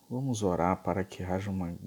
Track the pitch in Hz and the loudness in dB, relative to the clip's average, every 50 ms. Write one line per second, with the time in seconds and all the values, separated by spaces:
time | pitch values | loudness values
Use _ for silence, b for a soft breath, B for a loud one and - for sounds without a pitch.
0 | _ _ 120 123 135 135 123 104 104 95 87 80 85 90 92 - - 95 87 98 | _ _ -6 -4 -2 -2 -2 2 2 2 4 4 4 4 4 2 0 0 0 0
1 | 92 - - - 92 90 92 95 101 101 95 95 90 85 85 - - | -2 -4 -6 -8 -4 -2 -2 -2 -2 -2 -2 -2 -2 -4 -6 -8 -10